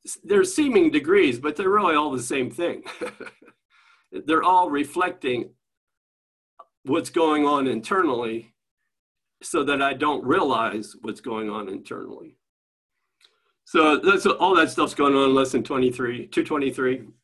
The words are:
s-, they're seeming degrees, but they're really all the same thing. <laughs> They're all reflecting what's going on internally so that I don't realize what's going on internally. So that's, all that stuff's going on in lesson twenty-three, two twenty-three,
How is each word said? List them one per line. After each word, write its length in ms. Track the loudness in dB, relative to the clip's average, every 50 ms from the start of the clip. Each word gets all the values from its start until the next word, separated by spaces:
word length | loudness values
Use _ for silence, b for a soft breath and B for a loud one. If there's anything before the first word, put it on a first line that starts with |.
| -16
s-, 120 | -16 -16 -10
they're 220 | -4 2 2 4 2
seeming 460 | 2 2 0 2 2 4 4 4 4
degrees, 480 | 2 2 2 4 4 4 4 4 2 -2
but 180 | -4 -6 -4
they're 120 | -2 0 0
really 260 | 2 2 2 2 2
all 160 | 2 0 0
the 120 | -4 -6
same 280 | -6 -4 -4 -4 -4 -4
thing. 320 | -6 -6 -6 -6 -6 -8 -12 -16 -14 -12
<laughs> 1120 | -12 -12 -12 -14 -18 -20 -20 _ _ -20 _ _ _ _ _ _ _ _ _ _ _ _ -16 -8 -2
They're 160 | 0 0 2
all 280 | 4 4 4 4 4 2
reflecting 800 | 0 -2 -4 -4 -2 -2 -2 -2 -4 -4 -4 -4 -4 -4 -6 -8 _ _ _ _ _ _ _ _ _ _ _ _ _ _ _ _ _ _ _ _ _ -20 -20 _ _ _ -6
what's 260 | -2 -2 -2 -2 -2
going 340 | 0 0 2 2 2 2 2
on 220 | 2 2 2 0
internally 880 | -2 -2 -4 -4 -2 0 0 2 0 0 -2 -4 -4 -6 -8 -10 _ _ _ _ _ _ _ _ _ _ _ _ _ _ _ _ _ _ _
so 200 | -10 -4 -2 -2 0
that 180 | 0 0 0
I 100 | 0 -2
don't 320 | -2 -2 -2 -2 -2 -2 0
realize 720 | 0 0 2 2 0 0 0 -2 -2 -4 -6 -8 -12 -16 -14
what's 180 | -12 -12 -12 -10
going 300 | -10 -8 -8 -6 -6 -6
on 180 | -8 -8 -8 -10
internally. 680 | -10 -12 -12 -12 -12 -12 -12 -14 -16 -18 -20 -20 -20 _ _ _ _ _ _ _ _ _ _ _ _ _ _ _ _ _ _ _ _ _ _ _ _ _ _
So 340 | 0 2 4 4 4 4 4
that's, 260 | 4 4 4 4 4
all 300 | 2 2 2 2 4 4
that 140 | 4 4 2
stuff's 240 | 0 -2 -2 -2 0
going 200 | 2 2 4 4
on 140 | 4 4 4
in 60 | 4
lesson 280 | 4 2 2 0 -2
twenty-three, 680 | -2 -2 -2 0 0 0 0 -2 -4 -6 -6 -8 -10 -6
two 140 | -4 -4
twenty-three, 600 | -4 -2 -2 -2 -2 -4 -2 -2 -2 -2 -2 -4 -8 -14 -20 _